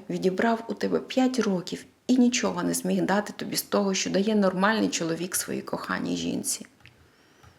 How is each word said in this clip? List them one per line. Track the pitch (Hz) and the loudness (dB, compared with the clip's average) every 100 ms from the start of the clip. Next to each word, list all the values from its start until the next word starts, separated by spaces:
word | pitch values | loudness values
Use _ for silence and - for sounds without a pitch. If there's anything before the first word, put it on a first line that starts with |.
| - | -6
відібрав | 175 175 185 226 226 - | -2 0 2 2 0 -4
у | |
тебе | 208 196 170 | -6 -2 -2
п'ять | - - 254 254 | 0 0 2 2
років | 208 185 170 - - _ - | 0 0 -2 -10 -12 _ 2
і | 254 | 6
нічого | 240 240 196 175 | 6 4 0 0
не | 175 | -2
зміг | 170 185 190 | -2 0 0
дати | 165 196 208 - | 2 2 0 -6
тобі | 208 - | -6 -6
з | |
того, | - 208 196 | -2 0 2
що | 190 175 | 0 0
дає | 175 202 214 | 0 2 4
нормальний | 196 185 196 220 196 | 2 2 2 2 0
чоловік | - 165 165 180 - | 0 -2 -4 -4 -4
своїй | - 135 | -4 -6
коханій | - - - 92 - 87 | -6 -8 -4 -4 -2 -4
жінці. | 85 - - - - _ - _ _ _ _ _ - | -2 -4 -4 -6 -8 _ -20 _ _ _ _ _ -20